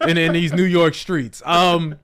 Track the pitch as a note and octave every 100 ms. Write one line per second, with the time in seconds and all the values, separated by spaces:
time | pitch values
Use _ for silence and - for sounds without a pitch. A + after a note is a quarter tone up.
0 | D#4+ E3+ E3 E3 E3+ D#3 F#3 F3 E3+ -
1 | - F3+ A#2+ - - E3+ F3+ F3 E3 D3+